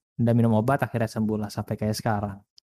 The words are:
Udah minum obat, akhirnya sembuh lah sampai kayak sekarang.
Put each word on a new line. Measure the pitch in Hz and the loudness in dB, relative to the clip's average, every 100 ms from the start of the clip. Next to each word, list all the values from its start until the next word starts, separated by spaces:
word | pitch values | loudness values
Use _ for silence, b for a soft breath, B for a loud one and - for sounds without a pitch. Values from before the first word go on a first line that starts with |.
| _ - | _ -2
Udah | 117 | 2
minum | 117 117 | 4 4
obat, | 107 117 139 | 4 2 0
akhirnya | 120 117 113 | -2 -2 -4
sembuh | 113 107 107 | -2 -2 -2
lah | 101 | -4
sampai | - 104 107 | -8 -6 -4
kayak | 107 | -2
sekarang. | 107 123 104 101 98 _ _ | -2 -2 -2 -4 -10 _ _